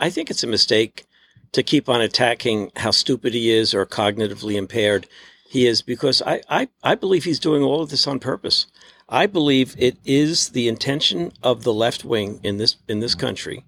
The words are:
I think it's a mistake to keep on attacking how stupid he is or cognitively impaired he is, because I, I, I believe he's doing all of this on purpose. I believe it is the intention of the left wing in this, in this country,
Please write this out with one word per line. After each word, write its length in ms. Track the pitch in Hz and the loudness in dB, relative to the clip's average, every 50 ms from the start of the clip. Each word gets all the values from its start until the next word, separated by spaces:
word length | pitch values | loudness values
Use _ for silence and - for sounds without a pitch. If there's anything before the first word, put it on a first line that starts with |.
| 147 | -2
I 40 | 180 | -2
think 200 | 185 - 320 - | -2 -4 -6 -6
it's 120 | - - | -6 -6
a 40 | - | -4
mistake 600 | 120 110 101 - - 113 107 113 107 _ - - _ _ _ _ _ _ _ _ _ | -2 0 0 2 4 4 2 2 0 _ -12 -20 _ _ _ _ _ _ _ _ _
to 100 | - 143 | -2 -2
keep 260 | 127 - 156 143 - - | 0 2 2 0 2 2
on 140 | 120 120 | 2 2
attacking 680 | 113 95 - - 123 120 120 - - 123 110 107 98 - - | 2 0 0 2 2 2 0 0 -2 -2 -2 -2 -4 -6 -6
how 140 | - 98 110 | -6 -2 0
stupid 420 | 98 - - - 131 120 - 123 | 0 0 0 0 -2 -2 -2 -2
he 180 | 110 120 117 113 | -2 0 2 4
is 220 | 113 110 110 104 | 4 4 4 2
or 140 | - 98 95 | 0 0 -2
cognitively 680 | - - - 104 104 101 110 110 101 101 104 104 107 101 | -2 -2 0 0 0 0 0 -2 -4 -4 -6 -6 -4 -4
impaired 520 | 101 98 90 - 117 104 104 104 95 - - - - - - - _ _ _ | -4 -4 -4 -2 0 2 2 2 0 -2 -6 -20 -20 -20 -20 -20 _ _ _
he 180 | - 135 123 | 0 2 4
is, 140 | 120 113 107 | 4 2 0
because 400 | - - 123 - 147 135 127 - | -2 -4 -4 -2 0 0 0 0
I, 200 | - - 156 - - - | 0 -2 -4 -4 -4 -2
I, 200 | 147 185 269 - _ _ | -2 -2 -2 -4 _ _
I 120 | - 131 190 | 0 0 0
believe 280 | 247 - 190 190 170 143 | 0 0 0 0 0 0
he's 160 | 175 151 - | -2 -4 -2
doing 220 | - 160 151 143 | 0 0 2 2
all 200 | 139 131 139 160 | 2 2 0 0
of 60 | 165 151 | -2 -4
this 160 | 147 127 - | -2 -2 -2
on 120 | 147 139 127 | -2 -4 -4
purpose. 480 | - 127 165 - - - - - - - _ _ - - _ _ _ - | -4 -6 -6 -6 -4 -2 -2 -2 -2 -4 _ _ -20 -20 _ _ _ 0
I 180 | 110 131 175 | 2 2 2
believe 480 | 143 - 175 147 147 135 131 127 127 - 131 | 2 2 2 4 4 4 4 4 2 0 0
it 180 | 123 127 127 - - | 0 0 0 0 -2
is 460 | - 135 143 151 156 170 - - - | 0 2 2 2 2 0 -2 -2 -2
the 180 | - 123 120 117 | -2 -2 0 0
intention 640 | 113 110 - 135 139 156 - - - 170 170 - - _ | -2 -2 -2 -2 -2 0 0 0 0 -2 -4 -6 -6 _
of 200 | - 127 123 113 | 0 0 0 0
the 100 | 113 127 107 | 0 0 0
left 300 | 107 113 120 - - - | 2 2 0 0 -4 -4
wing 360 | - 117 107 101 101 104 - | -2 -2 -2 -2 -4 -6 -6
in 140 | - 104 101 | -6 -4 -4
this, 200 | 101 110 120 - - _ - | -2 -4 -4 -6 -8 _ -8
in 120 | 110 107 | -6 -4
this 140 | 113 123 - | -4 -4 -6
country, 500 | 87 131 120 98 - - - - - - | -6 -6 -6 -8 -8 -10 -12 -12 -14 -16